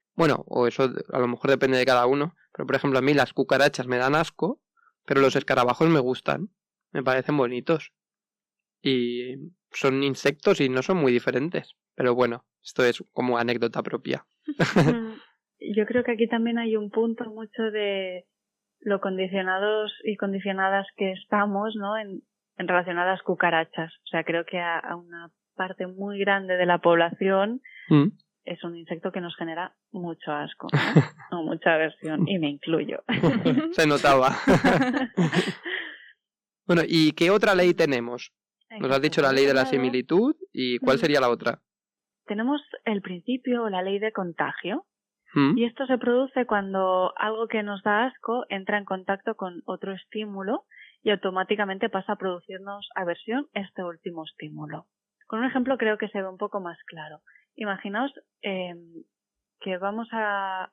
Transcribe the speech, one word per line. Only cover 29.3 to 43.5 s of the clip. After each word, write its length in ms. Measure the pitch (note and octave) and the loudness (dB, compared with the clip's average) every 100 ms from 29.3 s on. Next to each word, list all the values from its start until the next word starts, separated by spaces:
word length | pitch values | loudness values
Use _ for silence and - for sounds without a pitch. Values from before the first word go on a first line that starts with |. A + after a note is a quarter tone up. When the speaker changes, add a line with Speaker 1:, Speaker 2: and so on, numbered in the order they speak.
| - | -8
Speaker 2:
genera 380 | E3 D#3+ F#3 _ _ | -8 -8 -10 _ _
mucho 380 | G3 F3 E3 - | -10 -8 -8 -8
asco, 340 | D3 D3 - - | -8 -8 -12 -6
¿no? 60 | D3 | -2
Speaker 1:
<laughs> 640 | - F#3+ - - - F3 | 2 4 2 -2 -12 -8
Speaker 2:
O 20 | |
mucha 320 | D#3+ E3 - | -6 -2 0
aversión, 540 | D#3+ D#3+ - D#3 D#3 D3 | 2 0 -6 -6 -2 -2
y 100 | G3 | 0
me 100 | D3+ | -4
incluyo. 520 | C#3+ - E3 D#3 - - | -6 -4 -2 -2 -8 -6
Speaker 1:
<laughs> 640 | A#3+ F3 A#3 B3+ B3+ D#4+ | 0 2 2 2 0 0
Se 140 | E4+ D#3 | 0 2
notaba. 500 | C#3+ C#3+ C#3 B2+ - - | 4 6 6 4 2 2
Speaker 2:
<laughs> 800 | F3+ - E3+ B3+ B3 B3+ - E3 D#3+ G3 - - - - - - _ _ _ _ _ - | 4 4 2 2 -2 -2 0 0 0 -2 -4 -8 -10 -10 -16 -20 _ _ _ _ _ 0
Speaker 1:
Bueno, 160 | E3+ D3+ | 2 4
¿y 260 | E3 D#3 | 4 4
qué 180 | D3+ E3+ | 4 4
otra 240 | G#3 G#3 | 4 4
ley 200 | F#3 F3+ | 4 4
tenemos? 580 | F3 D#3+ B2+ A#2+ B2 - _ _ _ - | 4 2 2 -2 -8 -12 _ _ _ -18
Nos 80 | G#3+ | -6
has 160 | C3+ C3+ | 0 2
Speaker 2:
Exacto. 20 | |
Speaker 1:
dicho 200 | D3 D3+ | 2 2
la 100 | C#3 | 4
ley 140 | C3+ C#3 | 6 6
de 80 | |
la 60 | C3+ | 4
Speaker 2:
Por 60 | C3 | 4
otro 80 | C#3 | 2
lado, 60 | |
Speaker 1:
similitud, 520 | B2+ B2 B2 E3 B3 - - | 2 0 2 2 2 0 -6
¿y 260 | - B2+ A#2+ | -4 -2 0
cuál 180 | B2+ C3+ | 2 2
Speaker 2:
mm. 20 | |
Speaker 1:
sería 200 | D3+ D3 | 4 4
la 80 | B2+ | 4
otra? 320 | A#2 A#2+ - _ _ _ _ _ _ - | 2 -2 -4 _ _ _ _ _ _ -8
Speaker 2:
Tenemos 340 | G#3 A#3 C#4+ - - | -4 -2 -2 -6 -10
el 180 | - G3+ | -4 -4
principio 600 | F#3 F3+ G3+ B3+ B3+ | -4 -10 -6 -4 -2